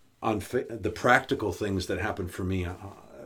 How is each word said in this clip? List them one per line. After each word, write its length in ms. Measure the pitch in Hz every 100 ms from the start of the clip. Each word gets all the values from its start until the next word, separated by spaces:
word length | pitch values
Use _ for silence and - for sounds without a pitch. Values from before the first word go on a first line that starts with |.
| - _
on 160 | 113 107
fa-, 280 | - 123 -
the 200 | 113 98
practical 600 | - 120 127 - 139 104
things 360 | 90 87 95 85
that 100 | 92
happen 300 | 101 98 90
for 160 | -
me, 200 | 95 95
uh, 100 | 87 90 101 - - -